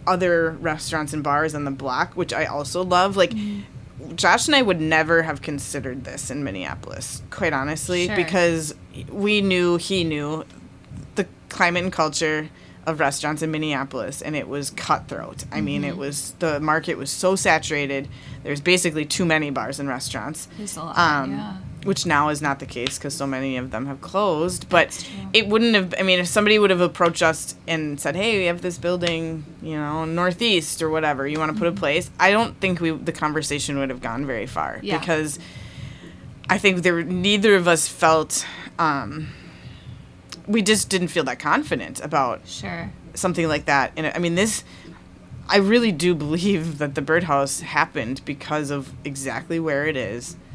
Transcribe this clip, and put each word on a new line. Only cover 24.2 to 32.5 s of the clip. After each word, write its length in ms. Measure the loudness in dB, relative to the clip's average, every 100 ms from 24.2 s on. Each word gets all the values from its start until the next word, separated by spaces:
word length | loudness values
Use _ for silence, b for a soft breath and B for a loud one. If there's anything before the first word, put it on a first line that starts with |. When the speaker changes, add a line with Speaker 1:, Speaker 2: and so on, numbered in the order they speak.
| 2 2 0 -2 2
Speaker 1:
but 200 | 4 4
Speaker 2:
That's 140 | 0
true. 100 | B -12 0
Speaker 1:
it 140 | 2 4
wouldn't 260 | 4 6 4
have, 180 | 2 0
I 40 |
mean, 160 | 2 2
if 80 | 2
somebody 300 | 2 4 6
would 100 | 6
have 100 | 4
approached 400 | 2 2 2 4
us 320 | 2 2 -4 -8 -4
and 320 | -4 -2 -4
said, 160 | -4 -2
"Hey, 220 | 0 2
we 60 | 2
have 160 | 0
this 160 | -4 -4
building, 680 | -2 0 0 -2 -2 -6 -10 -12
you 120 | -8 -4
know, 260 | -2 -2 -2
northeast 760 | 0 0 2 2 2 2 -2
or 60 | 0
whatever, 380 | 2 0 0 -2
you 120 | -2
wanna 140 | -2
put 140 | 0 0
a 40 |
Speaker 2:
Mm-hmm. 80 | 0
Speaker 1:
place?" 300 | 0 0 -2 4
I 120 | 6
don't 280 | 6 2